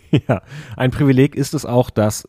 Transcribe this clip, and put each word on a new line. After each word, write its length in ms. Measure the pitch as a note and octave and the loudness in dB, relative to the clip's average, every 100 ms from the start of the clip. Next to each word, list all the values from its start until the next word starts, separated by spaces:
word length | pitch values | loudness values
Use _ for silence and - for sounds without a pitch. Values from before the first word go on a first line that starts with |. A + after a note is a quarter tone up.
| - D3 - | -2 -2 0
Ja, 140 | G#2+ - D3 - A2 | -4 -4 -18 -14 -4
ein 160 | B2+ | -2
Privileg 420 | - C#3+ C3 C#3 | 2 2 4 2
ist 180 | - C#3 | 0 -4
es 140 | D3 - | -6 -2
auch, 240 | A#2+ - | 0 0
das 380 | - G#2+ - | 0 0 -2